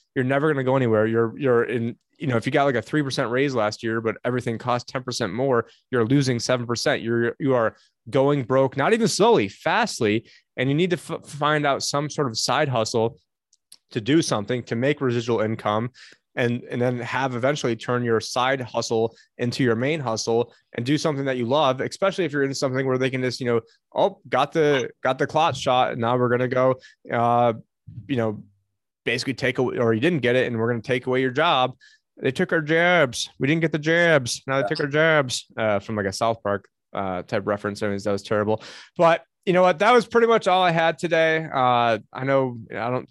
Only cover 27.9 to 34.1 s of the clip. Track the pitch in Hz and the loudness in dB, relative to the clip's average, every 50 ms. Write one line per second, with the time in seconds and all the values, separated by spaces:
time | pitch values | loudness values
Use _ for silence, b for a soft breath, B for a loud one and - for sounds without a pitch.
27.9 | - 120 110 - 139 120 113 110 104 101 - - _ _ _ _ _ _ _ _ | -18 -14 -8 -4 -2 -2 -2 -2 -4 -6 -12 -18 _ _ _ _ _ _ _ _
28.9 | _ _ - 120 117 - - 143 123 - - 123 127 - 127 120 - 135 120 113 | _ _ -4 -4 -4 -2 -4 -6 -6 -2 -2 -2 0 0 -2 -2 0 0 2 2
29.9 | 113 110 127 175 180 143 117 120 123 127 123 - 120 113 113 117 120 117 101 - | 2 2 2 0 0 2 2 2 2 2 2 0 0 -2 -2 -2 -2 -4 -2 -2
30.9 | 127 127 123 127 127 131 131 131 123 139 160 175 156 131 127 127 127 b b b | -4 -2 -2 -2 0 0 0 0 0 0 2 2 2 2 0 0 -4 b b b
31.9 | b b b _ _ - - 131 131 - 185 - 180 165 156 147 160 165 170 175 | b b b _ _ -6 -4 -2 -2 -2 -2 0 0 -2 0 2 2 2 4 4
32.9 | 180 170 147 123 113 - - - - - 139 135 156 165 160 156 156 156 147 156 | 4 4 2 2 0 -4 -10 -10 -6 -2 0 0 2 2 0 0 -2 -2 0 0
33.9 | 165 170 175 170 | 2 4 4 4